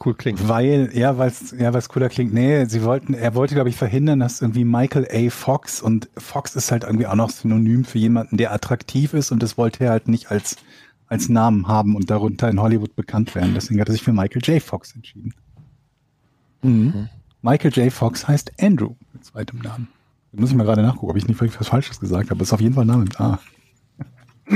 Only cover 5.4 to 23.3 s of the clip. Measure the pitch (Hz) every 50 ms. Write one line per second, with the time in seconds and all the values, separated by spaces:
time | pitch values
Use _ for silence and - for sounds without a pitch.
5.4 | - - 139 143 - - - - - 113 113 107 113 - _ - - - - 139
6.4 | - - - 139 - - 123 117 110 - 110 110 117 101 98 110 113 113 - -
7.4 | - 113 110 113 110 110 117 127 123 - - 117 110 113 120 117 110 - - 104
8.4 | 117 110 107 107 - - 123 - - - - 135 147 - - 151 139 - 120 110
9.4 | 120 110 - - 117 117 - - 127 120 113 110 - - 113 117 - - 104 104
10.4 | - - - - _ _ - - - _ _ _ _ _ 131 131 - - 117 113
11.4 | 113 117 110 101 90 98 110 107 104 104 104 101 95 92 104 104 104 110 87 -
12.4 | 123 117 98 98 110 113 113 107 104 - - - 98 - - 107 113 - - 92
13.4 | 90 95 95 95 - - 107 104 104 104 110 110 - 127 113 98 95 101 - 127
14.4 | 123 - 165 151 - - - 98 - - - 117 - - _ 101 98 110 - _
15.4 | _ _ _ - - - _ _ _ _ _ _ _ _ _ _ _ _ _ _
16.4 | _ _ _ _ - 131 117 110 110 143 185 101 110 113 - - - _ _ _
17.4 | - 117 143 - - 151 - 127 120 131 - - 117 113 - - - - 147 -
18.4 | - - - - 190 208 190 - 107 117 120 - - _ - - - - - 107
19.4 | 104 - 120 120 117 110 113 120 117 - _ _ _ _ _ _ _ _ - 101
20.4 | 117 127 135 120 107 107 110 107 107 123 127 - 104 - - 104 - 113 113 -
21.4 | 120 113 - - 110 - 123 131 - - - - 95 92 90 90 104 - 95 92
22.4 | 95 - 110 104 110 117 131 135 113 113 120 123 104 92 - - 107 117